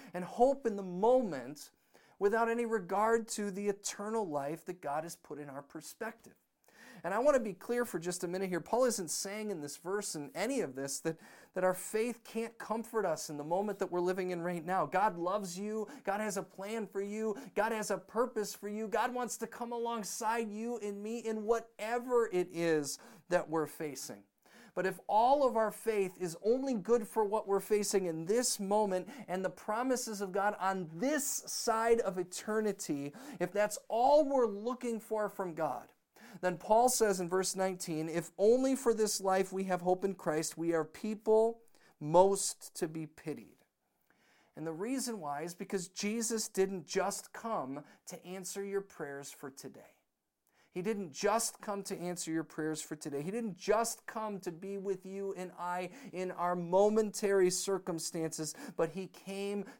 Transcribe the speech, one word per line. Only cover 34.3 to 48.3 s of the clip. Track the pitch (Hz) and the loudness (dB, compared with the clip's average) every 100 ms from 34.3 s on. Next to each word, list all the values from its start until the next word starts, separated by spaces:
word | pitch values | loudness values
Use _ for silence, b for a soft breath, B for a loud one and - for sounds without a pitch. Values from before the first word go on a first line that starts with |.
| 269 233 | 4 2
looking | 202 220 247 247 226 | 0 -4 -4 -4 -4
for | - 220 208 | -2 -2 -2
from | - 185 | -2 -4
God, | 160 156 120 - _ _ _ B 185 | -2 -2 -2 -10 _ _ _ B -4
then | 180 175 | -2 0
Paul | - 220 247 | 4 6 6
says | - 220 185 | 6 4 4
in | 175 | 2
verse | 185 185 185 | 0 0 0
nineteen, | 190 185 - 156 160 | 0 -2 -4 -2 -2
"If | 165 160 - | -2 -2 4
only | 202 247 262 262 | 6 8 6 2
for | 247 | 2
this | 220 214 - | 2 2 2
life | 190 190 190 | 2 4 4
we | 190 | 0
have | 190 180 | 0 0
hope | 175 185 196 | 2 2 2
in | |
Christ, | 190 - 156 160 - | -2 0 0 0 -2
we | 170 | 0
are | 165 156 | 0 0
people | - 214 214 - 220 226 233 - b b b | -4 -6 -2 4 6 6 2 -12 b b b
most | 151 170 196 190 - - - - | 4 8 8 6 -2 -6 -12 -6
to | 170 | -4
be | 160 156 | -4 -10
pitied." | - 165 143 107 - _ _ _ _ _ b b b b b | -10 -10 -10 -10 -20 _ _ _ _ _ b b b b b
And | 160 | -8
the | |
reason | 160 214 269 240 220 | -4 -4 -4 -4 -6
why | 151 143 | -6 -6
is | 170 175 | -6 -8
because | 196 196 175 | -4 -4 -4
Jesus | - 208 226 226 226 208 | -6 -4 -2 -2 -2 -2
didn't | - 190 196 151 | 2 0 0 -4
just | - 185 196 - | -2 0 -2 -8
come | - 226 208 131 139 147 B B | -10 -6 -4 -4 -8 -12 B B
to | 175 | -14
answer | 175 | -12